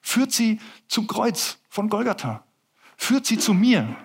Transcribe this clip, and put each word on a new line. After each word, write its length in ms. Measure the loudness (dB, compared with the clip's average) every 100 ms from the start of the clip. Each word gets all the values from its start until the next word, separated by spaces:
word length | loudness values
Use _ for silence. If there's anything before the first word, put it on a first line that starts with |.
Führt 300 | 0 0 0
sie 300 | 2 0 0 -6 -20 _
zum 220 | -4 -2
Kreuz 500 | -2 -2 -2 -6 -8 _
von 200 | -4 -2
Golgatha. 560 | 0 -2 -2 -6 -8 _ _ _ _ -20 _
Führt 300 | 0 0 2
sie 120 | 0
zu 140 | 2
mir. 440 | 4 4 4 0 -8